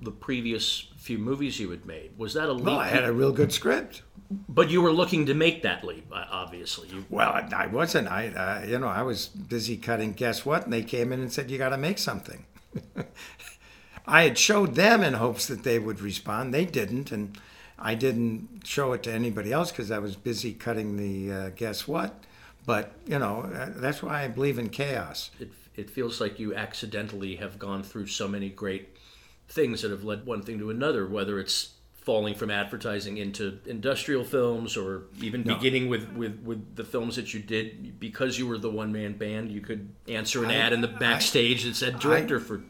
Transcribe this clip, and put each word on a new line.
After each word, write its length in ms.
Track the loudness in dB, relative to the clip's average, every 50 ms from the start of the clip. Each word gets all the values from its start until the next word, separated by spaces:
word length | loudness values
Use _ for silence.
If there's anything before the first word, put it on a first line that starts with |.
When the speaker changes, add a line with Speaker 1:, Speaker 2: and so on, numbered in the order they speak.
| -8
Speaker 1:
the 80 | -10
previous 760 | -10 -8 -4 -4 -2 -2 0 0 0 0 0 0 0 -2 -4 -12 -16 -18
few 180 | -6 -4 -2
movies 420 | -2 0 0 0 0 0 -4 -2 -4
you 120 | -4 -6
had 160 | -6 -8 -10
made. 240 | -12 -12 -12 -12 -14 -10 -8
Was 160 | -6 -2 -2
that 160 | 0 0 0
a 20 | 0
leap? 140 | 0 2
Speaker 2:
Well, 120 | 2 2 2
I 100 | 2 2
had 160 | 4 4 4
a 80 | 4 4
real 200 | 4 4 4 6
good 180 | 6 4 4
script. 520 | 4 0 2 2 2 2 0 -4 -12 -16 -20 -20 -20 -20 -10 -8 -8 -8 -8 -2
Speaker 1:
But 220 | 4 6 6 6
you 120 | 8 6 6
were 80 | 6
looking 360 | 6 6 4 4 4 2 4
to 80 | 4 4
make 280 | 6 6 4 4 4 0
that 220 | 0 0 0 -4
leap, 220 | -8 -8 -8 -12 -10
uh, 140 | -8 -8 -8 -6
obviously. 600 | -6 -6 -6 -6 -8 -10 -6 -6 -8 -8 -8 -12
You 160 | -12 -12 -8 -6
Speaker 2:
Well, 220 | 4 4 6 6
I, 180 | 6 2 0 -2 -2
I 120 | 0 0 0
wasn't. 400 | 2 0 0 4 4 2 2 2
I, 180 | 0 -2 -2 -2
uh, 360 | -2 -2 -2 -2 -2 -2 -2
you 100 | 0 0
know, 120 | 0 2 0
I 140 | 0 0 0
was 240 | 0 -2 -2 -4
busy 500 | -8 -8 -12 -8 -4 -4 -2 -2 -2 -4
cutting 380 | -4 -2 0 0 0 0 -2 -2
Guess 300 | 0 0 0 0 0 0
What, 200 | 0 0 0 0
and 80 | 2 0
they 100 | 0 0
came 300 | 0 0 0 2 2 0
in 80 | -2
and 120 | -2 -4 -4
said, 160 | -4 -4 -4
"You 100 | -2 -2
gotta 180 | 0 0 0
make 200 | 0 0 0 0 0
something." 460 | -2 -2 -2 -4 -8 -10 -16 -16 -18 -20 _ -20 -20 -12 -10 -10 -10 -10 -10 -10 -10 -10 -10 -18 -18
<laughs> 840 | -18 -18 -18 -20 -20 -20 -20 -20 -20 -20 -20 -20 -20 -20 -16 -2
I 160 | 8 8 10 10
had 160 | 10 6 4
showed 360 | 4 6 6 6 6 4 6
them 280 | 6 8 8 8 8 6
in 120 | 4 4
hopes 320 | 4 2 2 2 0 -4
that 160 | -4 -4 -4 0
they 160 | 2 2 2
would 220 | 2 0 -4 -4
respond. 520 | -4 -6 -6 -6 -4 -4 -2 -2 -2 0 2
They 120 | 2 2
didn't, 460 | 2 0 -2 0 0 -2 -4 -4 -4
and 280 | -4 -4 -4 -6 -8 -14 -20 -20 -20 -20 -20 -20 -18 -6
I 160 | -2 -2 0
didn't 680 | 2 2 2 4 4 2 0 0 -2 -8 -12 -14 -16 -10
show 280 | -4 -2 0 2 2 0
it 100 | -2 -2
to 80 | -2 -2
anybody 400 | 0 0 0 0 -2 -2 0 2
else 200 | 0 0 0 -2
'cause 180 | -6 -4 -4
I 80 | -2 -2
was 180 | -2 -4 -6
busy 360 | -4 -4 -4 -4 -2 -4 -6 -6
cutting 440 | -6 -4 -4 -2 -2 -2 -2 -2
the, 360 | -2 -2 -2 -2 -2 -2 -4 -4
uh, 180 | -4 -4 -6
Guess 360 | -6 -4 -4 -4 -4 -4 -4 -2
What. 360 | -2 -2 -2 -4 -6 -10 -20 -20 -20 -20 -20 -20 -20 -10 0
But, 280 | 2 2 2 2 -2 -10 -16 -6
you 120 | -2 0 0
know, 220 | 2 0 0 -2 -4
uh, 280 | -6 -6 -6 -8 -8 -8
that's 260 | -2 -2 -2 -2 -2 -4
why 220 | -4 -2 -2 -2
I 40 | -2
believe 300 | 0 2 2 2 2 2
in 120 | -2 -4
chaos. 600 | -2 -2 -2 -2 -2 -2 -4 -4 -6 -10 -10 -10 -12 -14
Speaker 1:
It, 140 | -14 -14 -14 -20 -20 -16 -12
it 120 | -12 -12 -8
feels 320 | -4 -2 -2 -2 0 -2
like 200 | -2 -2 -2 -4
you 120 | -4 -4 -2
accidentally 840 | -4 -4 -6 -6 -8 -10 -6 -6 -6 -6 -6 -6 -6 -6 -6 -6
have 240 | -6 -8 -10 -10 -8
gone 240 | -6 -6 -4 -6 -6
through 240 | -8 -8 -8 -6 -4
so 180 | -4 -4 -2
many 220 | -2 -2 -4 -4 -6
great 400 | -6 -4 -4 -4 -4 -4 -6 -12 -20 -20 -20 -20 -20 -20 -20 -20 -20 -20 _ -10
things 340 | 0 2 2 2 2 -2 -2
that 100 | -4 -4
have 100 | -4 -4
led 240 | -6 -6 -6 -4
one 160 | -6 -6 -6 -6
thing 160 | -6 -8 -6
to 120 | -6 -4
another, 360 | -4 0 0 2 2 0 0
whether 320 | 0 -2 -2 -2 0 -2 -4
it's 360 | -2 -2 -2 -2 -2 -6 -10 _ -20 -20 _
falling 400 | -8 0 2 2 2 2 0 -2
from 160 | -2 -2 -2
advertising 680 | 0 -2 -2 -2 -6 -6 -4 -4 -4 -4 -4 -6 -6 -4
into 400 | -6 -6 -4 -4 -4 -6 -6 -8 -10
industrial 580 | -10 -8 -2 0 0 0 0 0 0 0 0 0
films 520 | 2 2 4 4 4 2 0 -2 -4 -4
or 260 | -4 -4 -4 -4 -6 -8 -12 -12 -8
even 220 | -6 -4 -2 -2 0
Speaker 2:
No. 140 | 0 0
Speaker 1:
beginning 320 | 4 4 4 4 4 2 2
with, 240 | 0 0 0 -4 -6
with, 280 | -6 -4 -4 -6 -8 -6
with 320 | -6 -6 -6 -8 -10 -10
the 80 | -10 -10
films 320 | -4 -2 -2 -2 -2 -4
that 180 | -4 -6 -6 -8
you 60 | -8
did 580 | -6 -2 -2 -2 -2 -2 -8 -12 -14 -14 -12 -10
because 400 | -10 -10 -2 0 0 0 0 0
you 80 | -2
were 120 | -2 -2 -2
the 120 | -2 -2
one-man 440 | -2 -2 -2 -2 -2 -2 -2 -4 -4
band. 360 | -4 -4 -4 -4 -4 -4 -4
You 100 | -6 -8
could 280 | -6 -6 -6 -6 -6 -10 -14 -16 -10 -6
answer 360 | -4 -4 -2 -2 0 0 2
an 60 | 4
Speaker 2:
I, 40 | 4
Speaker 1:
ad 180 | 4 6 6 6
in 80 | 4
the 100 | 4 0
Speaker 2:
I, 80 | 0 2
Speaker 1:
backstage 680 | 4 4 6 6 4 4 6 6 6 6 4 2 0
that 100 | -2 -2
said 220 | 0 -2 -2 -2 0
director 380 | 4 6 6 6 6 4 0 0
Speaker 2:
I, 40 | 0
Speaker 1:
for, 180 | -2 -8 -8 -6